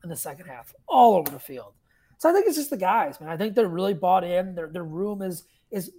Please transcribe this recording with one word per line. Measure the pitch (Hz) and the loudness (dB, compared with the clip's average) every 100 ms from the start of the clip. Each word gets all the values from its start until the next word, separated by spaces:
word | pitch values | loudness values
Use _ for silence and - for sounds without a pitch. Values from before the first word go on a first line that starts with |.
in | 170 | -12
the | 151 | -10
second | 156 139 165 | -10 -12 -16
half, | 123 - _ - | -18 -20 _ 2
all | 254 240 190 | 6 8 6
over | 143 | 2
the | 143 | -6
field. | - 131 104 _ _ _ _ _ | -12 -16 -16 _ _ _ _ _
So | 320 | 2
I | |
think | 381 427 | 4 2
it's | 302 | 0
just | 285 | -4
the | 233 | -2
guys, | 185 226 156 - | 0 0 0 -6
man. | 156 | -10
I | 165 | -6
think | 214 | -2
they're | 208 208 | 0 0
really | 170 196 | 0 -2
bought | 175 180 185 | -2 2 2
in. | 175 180 190 | 2 -2 -2
Their, | 175 160 | -8 -10
their | 170 | -10
room | 160 160 202 202 | -8 -6 -6 -6
is, | 190 165 - _ _ | -8 -8 -14 _ _
is, | 202 170 | -10 -10